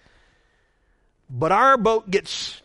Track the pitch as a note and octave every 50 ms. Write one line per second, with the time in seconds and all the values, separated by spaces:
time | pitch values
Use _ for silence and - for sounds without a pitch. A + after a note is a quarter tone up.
0 | _ _ _ _ _ _ _ _ _ _ _ _ _ _ _ _ _ _ _ _
1 | _ _ _ _ _ - C3+ A#2+ D3 D#3+ F#3 G#3 B3 C4+ C4+ B3 G3 A3 A3+ A3
2 | - G3 F3+ F#3 - - - - - - - -